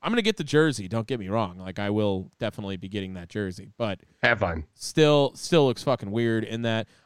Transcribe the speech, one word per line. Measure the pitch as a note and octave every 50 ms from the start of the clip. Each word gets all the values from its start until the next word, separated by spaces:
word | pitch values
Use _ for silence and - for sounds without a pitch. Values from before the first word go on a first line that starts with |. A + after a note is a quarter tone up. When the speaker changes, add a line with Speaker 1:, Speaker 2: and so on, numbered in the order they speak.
| -
Speaker 1:
I'm | - A3+
gonna | A#3+
get | G#3 G#3+ G#3+
the | - E3
jersey, | C#3 - D3+ D#3 D#3+ C3 G#2+ G2 F2+
don't | A2+ A#2 A2
get | - C3+ A#2
me | G2 F#2
wrong. | G2+ A2+ A2 F#2+ F2+
Like, | F#2 F#2 F#2+ F2+ -
I | G2+ G2+
will | G#2 G#2+ G#2+ G#2 G2 F#2 F#2 - - -
definitely | B2 G#2+ - - G#2+ G2 G2
be | F2+ F#2+ F#2+
getting | G2 G#2 F#2+ F#2 F#2+
that | F2+ E2+ E2+
jersey, | - G#2+ G#2 F#2+ F2+ G2 G2 F#2+ - -
but | A#2+ G#2+ F#2+ - _ _ _ _ -
Speaker 2:
Have | A#2+ A#2 G#2
fun. | G#2 F2 E2 D#2+ D#2 - _
Speaker 1:
still, | _ - - - D#3+ D#3 D3 D3+ C#3+ C#3 C3+ -
still | - - - F3 E3 C#3
looks | C3 A#2 - -
fucking | C#3+ B2+ - - G2
weird | G2+ A#2 A#2 A#2 A2+ A2 G#2+
in | A2 A2+ A2+ A#2
that. | A2+ A2+ A2+ A2 - _ _ _